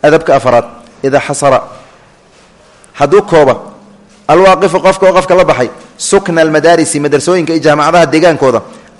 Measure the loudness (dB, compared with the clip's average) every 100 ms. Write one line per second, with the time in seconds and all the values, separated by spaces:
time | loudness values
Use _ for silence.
0 | 0 0 0 -2 2 0 -2 -8 -20 -10
1 | -4 -2 -4 -4 0 0 -2 -18 -20 _
2 | _ _ _ _ _ _ _ _ _ -6
3 | 0 0 2 2 2 0 -6 -20 -20 -20
4 | _ _ -2 2 2 2 0 0 -2 0
5 | 0 0 0 2 2 0 -4 -8 -20 -14
6 | -4 -2 -2 0 0 0 2 2 0 -4
7 | -2 -2 -2 -2 -2 -2 0 0 2 2
8 | 2 2 0 2 0 -2 -4 -18 -20 -4